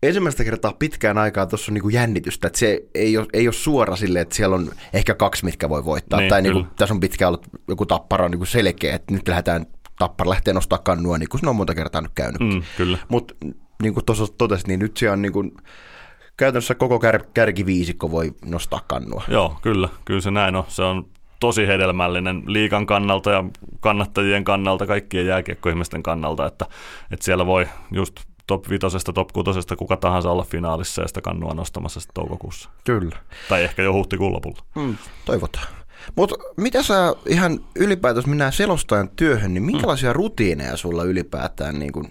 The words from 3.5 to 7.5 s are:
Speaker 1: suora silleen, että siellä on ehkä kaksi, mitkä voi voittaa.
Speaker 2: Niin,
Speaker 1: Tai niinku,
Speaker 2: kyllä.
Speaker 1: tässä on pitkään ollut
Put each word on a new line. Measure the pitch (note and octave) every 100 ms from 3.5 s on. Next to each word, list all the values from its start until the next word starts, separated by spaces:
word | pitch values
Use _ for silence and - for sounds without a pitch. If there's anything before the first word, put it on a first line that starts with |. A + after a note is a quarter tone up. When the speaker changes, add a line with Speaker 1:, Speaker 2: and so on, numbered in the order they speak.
Speaker 1:
suora | - D#3 C#3+ G#2 F2+
silleen, | G2+ F2
että | E2 -
siellä | G2 F#2
on | E2 - -
ehkä | G2 - -
kaksi, | G2+ - F2+
mitkä | - D2
voi | D2 D2
voittaa. | D2+ - E2+
Speaker 2:
Niin, | F#2+
Speaker 1:
Tai | G2
niinku, | F#2+ F#2
Speaker 2:
kyllä. | F2 -
Speaker 1:
tässä | G2+
on | G#2
pitkään | F#2 - F2+
ollut | F2 -